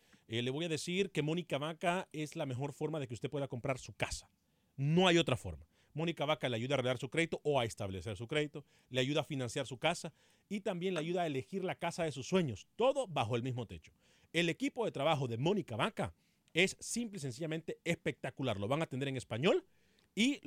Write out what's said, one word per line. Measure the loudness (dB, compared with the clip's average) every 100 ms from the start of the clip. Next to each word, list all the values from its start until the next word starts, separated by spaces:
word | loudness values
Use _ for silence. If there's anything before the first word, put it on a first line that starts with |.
| _ -20 -6
Eh, | -2
le | -2
voy | -2 -2
a |
decir | -2 0 0 0
que | 0
Mónica | 0 0 -2 -4
Vaca | -4 -2 0 0 -2
es | -6 -6 -4
la | -4
mejor | -2 -4
forma | -4 -4 -2
de | -4
que |
usted | -6 -4
pueda | -4 -4
comprar | -4 -2 -4
su | -4
casa. | -4 -4 -4 -12 _ _ _ _ -2
No | 4 6 8
hay | 8
otra | 6 2
forma. | -2 -10 -12 _ _
Mónica | -4 -2 0 0
Vaca | 2 0
le | 0
ayuda | 0
a | 2
arreglar | 2 0
su | -2
crédito | 0 0 0
o | 2 2
a | 2
establecer | -2 -6 -6 -6 -8
su | -4
crédito, | -2 -2 -6 -16 _ -6
le | 0
ayuda | 2 0
a |
financiar | 0 -2 -4 -4 -6
su | -2
casa | 0 0 -6 -14 _ _ -8
y | -6
también | -4 -2 0 0
le |
ayuda | 0 0
a | 0
elegir | -2 -4 -4
la | -4 -2
casa | -4 -2
de | -2
sus | -2 2
sueños, | 2 2 -2 -8 2
todo | 2 4 0
bajo | 0 0 0
el |
mismo | 0 -4 -6
techo. | -10 -16 _ _ _ _
El | 0 2
equipo | 2 -2 -2 -2
de |
trabajo | 2 2 2 0
de | 0
Mónica | 2 2 0 0
Vaca | -2 -2 -6 -6 _ _ _
es | 2 2 2
simple | -6 -4 -4 -6
y |
sencillamente | -8 -6 -4 -4 -6 -6
espectacular. | -2 -2 -2 -4 -6 -2 -2 0
Lo | 0
van | 0
a | 0
atender | -2 -4
en | -4
español | -4 0 2 2 0 _ _ _ _ 2
y | 2 2